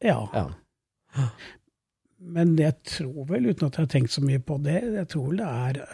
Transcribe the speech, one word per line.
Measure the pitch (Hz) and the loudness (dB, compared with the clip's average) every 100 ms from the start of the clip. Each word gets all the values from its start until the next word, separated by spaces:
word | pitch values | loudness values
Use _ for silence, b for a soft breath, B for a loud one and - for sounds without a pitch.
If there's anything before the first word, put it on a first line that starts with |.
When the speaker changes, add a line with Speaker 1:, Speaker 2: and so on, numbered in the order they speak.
Speaker 1:
Ja. | 226 127 101 | 0 0 -2
Speaker 2:
Ja. | 117 73 - _ _ _ _ _ 135 120 B B B _ _ _ _ _ _ | -4 -4 -8 _ _ _ _ _ -2 -2 B B B _ _ _ _ _ _
Speaker 1:
Men | 175 170 170 160 | -4 2 4 6
jeg | 156 - | 4 0
tror | - - 135 147 135 | -6 -6 -6 -8 -4
vel, | 214 240 | 0 2
uten | 175 147 | 2 0
at | 143 | 0
jeg | |
har | 151 | 2
tenkt | 139 120 | 2 2
så | - | 2
mye | 139 135 | 2 2
på | 143 143 | 0 -2
det, | 143 175 240 | 0 0 0
jeg | 208 170 | -4 -4
tror | 160 135 | -4 -2
vel | 190 | -2
det | 190 | -2
er, | 113 104 135 - | -2 -2 -4 -2